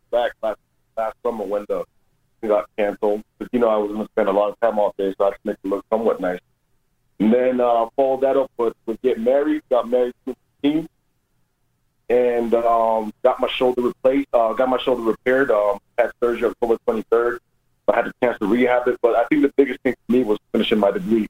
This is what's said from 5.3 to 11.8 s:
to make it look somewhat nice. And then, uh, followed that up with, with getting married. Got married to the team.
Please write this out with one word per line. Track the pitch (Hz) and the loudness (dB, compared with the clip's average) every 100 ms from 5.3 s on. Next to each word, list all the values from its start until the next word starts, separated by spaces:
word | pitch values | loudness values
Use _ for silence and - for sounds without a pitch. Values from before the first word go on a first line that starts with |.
to | - | -2
make | 107 101 | -8 -8
it | 98 | -6
look | 98 - | -6 -2
somewhat | 110 113 - | -2 0 -2
nice. | 92 90 _ _ _ _ _ _ _ - | -4 -6 _ _ _ _ _ _ _ -2
And | 107 | 2
then, | 123 127 127 | 4 2 2
uh, | 120 117 117 - | 2 2 0 0
followed | 135 131 | 0 2
that | 135 135 | 2 2
up | 127 - | -2 -2
with, | 117 - - | -4 -4 -8
with | 113 | -4
getting | 127 113 | -2 0
married. | 113 139 151 151 - | 0 2 0 -2 0
Got | 123 113 | -2 0
married | 123 123 - - | 0 -2 -4 -12
to | 123 _ _ | -14 _ _
the | 143 | -2
team. | 156 165 _ _ _ _ _ _ _ _ _ | -2 -6 _ _ _ _ _ _ _ _ _